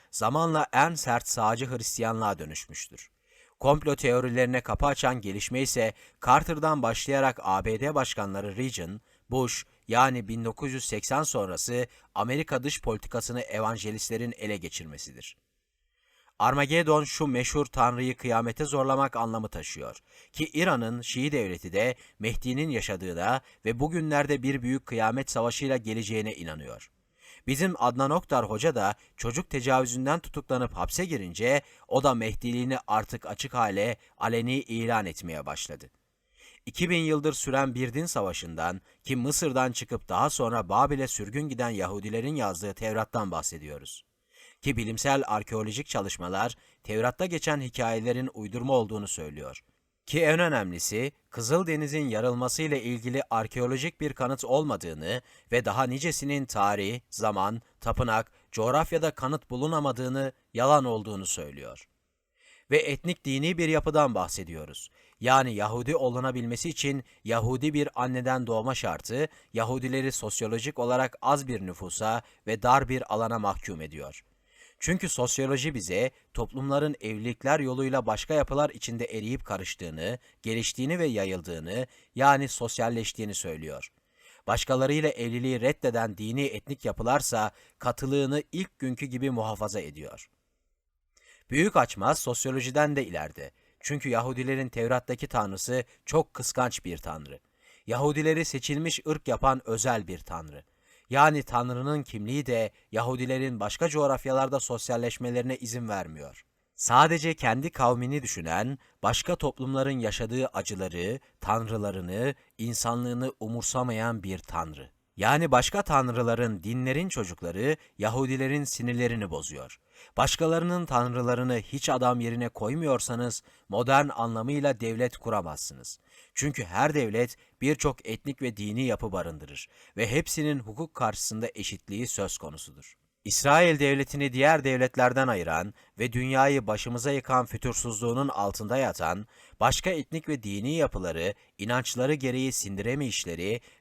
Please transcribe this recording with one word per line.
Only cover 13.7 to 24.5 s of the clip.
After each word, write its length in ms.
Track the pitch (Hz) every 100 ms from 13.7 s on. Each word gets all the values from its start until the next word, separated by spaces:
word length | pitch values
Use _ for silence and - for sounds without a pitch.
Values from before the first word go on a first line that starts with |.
| 113 107 107 - 113 120 -
ele 200 | 104 104
geçirmesidir. 800 | 85 - 80 71 - 62 - - _ _ _ _ _ _ _ _ _ -
Armagedon 640 | 113 139 139 165 156 151
şu 240 | 147 - 151
meşhur 380 | 123 123 147 143
tanrıyı 520 | - 123 120 127 123
kıyamete 480 | 127 113 117 113 147
zorlamak 500 | 139 135 135 139 113
anlamı 340 | 113 113 107
taşıyor 500 | - 76 69 62 - - - -
ki 180 | - 156
İran'ın 480 | 147 180 131 113 120
Şii 300 | 117 127 143
devleti 420 | 143 101 87 90
de 220 | 95 120 123 - -
Mehdi'nin 500 | 110 113 127 127 156
yaşadığına 720 | 120 - 92 90 85 98 131 - _ 107
ve 140 | 117
bugünlerde 640 | 151 170 156 143 143 143
bir 180 | 131